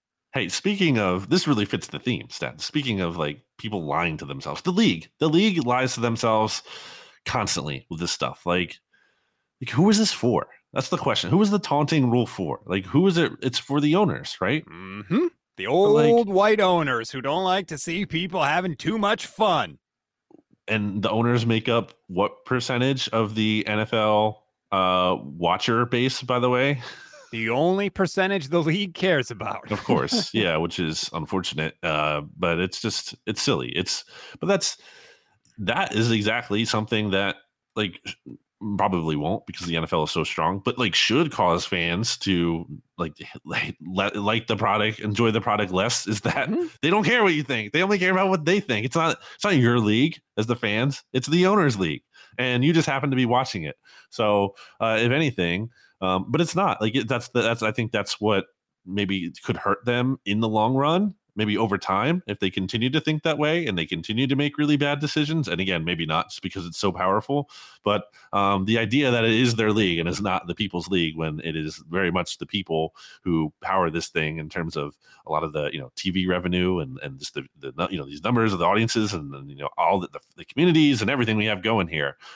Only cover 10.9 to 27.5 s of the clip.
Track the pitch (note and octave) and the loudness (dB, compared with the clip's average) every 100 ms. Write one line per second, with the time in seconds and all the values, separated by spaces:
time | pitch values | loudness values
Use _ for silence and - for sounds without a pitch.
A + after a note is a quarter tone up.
10.9 | F3+ C3+ G#2+ F2 F3 G#3 G3+ - D3 D3 | -2 0 -2 2 4 4 2 0 0 2
11.9 | D#3 B2 B2 A2 - D#2+ - - F#2 F#2 | 2 4 2 0 -4 -6 -6 -4 -4 0
12.9 | D3 F#3+ E3+ D3 - B2+ - - C#3+ D3 | 4 4 4 0 0 -4 -4 -2 0 2
13.9 | F3+ F#3 D2 - - F#2 D3+ - E2+ F#2+ | 4 2 0 -8 -4 -2 -2 -4 -16 -14
14.9 | G2+ G#2 A3 F4 - _ - G2 E3+ G#3 | -14 -2 0 0 -4 _ -8 0 4 6
15.9 | G#3+ A#3 A#3 G3+ F#3+ G#3+ G#3+ F#3 F3 C#3+ | 6 6 4 4 4 4 4 4 4 2
16.9 | A#2+ A2+ C3+ C3+ E3 F#3 F#3+ F3 D3+ E3+ | -2 -4 -6 -2 -2 0 0 -2 -8 -6
17.9 | F3+ F#3 D#3+ F3+ F3+ C#3+ E3 F#3 C#3 - | -6 -4 -4 -4 0 0 0 -2 -4 -4
18.9 | A3 G3+ A3+ - - G#3+ D#3 F2+ C#2 _ | 0 0 -2 -6 0 2 2 -2 -8 _
19.9 | _ _ _ _ - _ _ - A2 G#2 | _ _ _ _ -20 _ _ -4 -2 0
20.9 | G2 G2+ A2 A#2+ B2 A2+ A2 B2 A#2 - | -2 0 2 2 2 2 0 2 0 0
21.9 | _ - F2+ G2+ - - B2+ - A#2+ C3 | _ -4 0 0 -2 -4 -2 0 0 2
22.9 | C3 - A2+ G#2+ A2 G#2+ G#2+ - G#2+ A2 | 0 0 0 0 2 2 2 0 0 0
23.9 | A2+ G#2+ G#2+ G#2+ - _ _ _ G2 F#2 | 2 4 4 2 -2 _ _ _ 0 4
24.9 | F#2 F2+ F2 C#2+ E2 E2+ F#2+ - A2+ A#2+ | 4 2 0 -4 -2 0 2 2 0 2
25.9 | A#2+ B2+ - B2+ B2 B2 B2 C#3 C3+ - | 0 0 -2 -2 0 2 2 2 0 -6
26.9 | - - - - A2+ A2+ | -18 -20 -20 -12 -6 -2